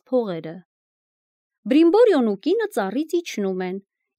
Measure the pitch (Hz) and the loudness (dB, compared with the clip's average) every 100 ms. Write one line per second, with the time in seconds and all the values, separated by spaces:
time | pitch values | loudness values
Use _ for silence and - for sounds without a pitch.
0 | - 254 226 170 160 170 - _ _ _ | -6 -4 -2 -6 -10 -16 -20 _ _ _
1 | _ _ _ _ _ _ 214 277 330 381 | _ _ _ _ _ _ 0 4 6 6
2 | 480 330 233 196 - 427 440 - 190 214 | 4 4 2 -2 -2 -2 -2 -4 -4 -4
3 | 311 349 339 - 196 185 185 190 - _ | -4 -4 -4 -6 -4 -4 -6 -8 -14 _
4 | _ | _